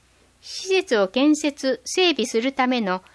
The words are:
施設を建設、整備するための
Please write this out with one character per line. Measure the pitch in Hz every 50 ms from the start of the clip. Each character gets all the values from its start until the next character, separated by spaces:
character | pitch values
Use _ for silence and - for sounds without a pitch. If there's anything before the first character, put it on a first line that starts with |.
| _ _ _ _ _ _ _ _
施 | - - - - - 381
設 | 381 370 370 - 240 208
を | 196 -
建 | - 254 277 302 302
設、 | 294 - 294 285 - - 262 247 - -
整 | - - 370 370 349
備 | 294 - 214
す | - - 226
る | 233 269
た | 269 - 254
め | 254 254 240
の | 214 185 180 185 - -